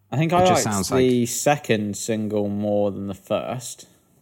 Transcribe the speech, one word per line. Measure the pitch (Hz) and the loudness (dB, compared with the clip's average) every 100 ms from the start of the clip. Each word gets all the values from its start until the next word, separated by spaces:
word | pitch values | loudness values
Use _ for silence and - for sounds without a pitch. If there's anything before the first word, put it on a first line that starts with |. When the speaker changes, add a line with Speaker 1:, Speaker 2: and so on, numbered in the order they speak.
| - | -8
Speaker 1:
I | 123 | -2
think | 160 | 2
Speaker 2:
it | 175 | 4
Speaker 1:
I | |
Speaker 2:
just | 185 | 4
Speaker 1:
liked | 165 | 4
Speaker 2:
sounds | 117 101 95 | 2 -2 0
Speaker 1:
the | 131 127 123 | 2 4 2
Speaker 2:
like | 120 | 0
Speaker 1:
second | - - 147 - 110 104 98 | 0 0 0 0 -2 0 -6
single | - 110 107 104 101 | -4 -4 -2 -2 -2
more | 101 104 104 104 | -2 0 0 0
than | 98 98 | -2 -8
the | |
first. | 98 - 101 62 123 - - - _ _ _ | -10 -4 -4 -4 -8 -10 -16 -20 _ _ _